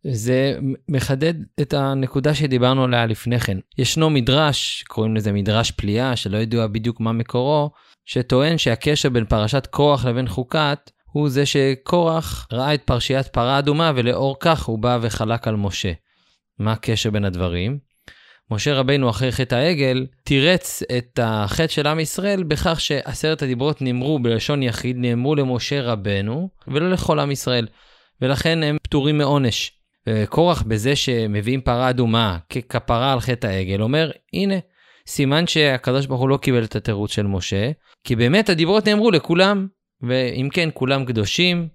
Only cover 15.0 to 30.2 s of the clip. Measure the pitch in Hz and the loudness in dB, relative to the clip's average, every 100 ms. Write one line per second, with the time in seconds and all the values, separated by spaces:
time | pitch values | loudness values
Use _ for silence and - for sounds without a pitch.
15 | 113 - 110 117 - 107 101 - 98 82 | -2 -2 -2 -2 -2 -2 -2 -2 -4 -6
16 | _ _ _ _ _ - 107 110 - 110 | _ _ _ _ _ -4 -2 -2 -2 0
17 | 110 104 101 87 90 87 95 143 _ _ | 0 0 -2 -2 -2 -2 -4 -6 _ _
18 | - - _ _ _ 107 147 139 131 139 | -20 -20 _ _ _ -2 0 2 2 2
19 | 127 110 131 117 127 120 156 165 131 127 | 2 0 -2 -2 0 0 0 2 0 0
20 | 131 _ - 135 151 180 - - - 123 | -4 _ 0 2 4 2 -2 -10 -4 -4
21 | 123 - 117 107 101 - 160 - 147 160 | -4 -2 0 0 -2 0 0 0 0 -2
22 | 156 - 196 196 170 147 185 160 - 143 | -4 -4 -2 -2 -2 -2 0 -2 -2 -4
23 | - 117 156 156 135 120 143 151 131 123 | -4 -4 -2 -2 -2 0 -2 0 -2 -2
24 | 131 156 120 113 - 147 127 110 127 123 | 0 0 2 0 0 0 -2 -2 -4 -2
25 | 123 120 131 151 131 123 - 143 120 110 | 0 0 0 0 0 -2 -2 -4 -2 -2
26 | 101 98 101 135 185 _ - 135 180 180 | -2 -2 -2 -4 -8 _ -6 -2 0 0
27 | - 151 143 131 - 123 110 _ _ _ | 0 0 0 -2 0 -2 -2 _ _ _
28 | _ _ 131 135 160 165 151 151 - 151 | _ _ -2 0 0 0 0 -2 0 0
29 | 139 151 139 143 127 - - _ _ _ | 2 2 2 2 2 -2 -6 _ _ _
30 | - 110 | -4 -2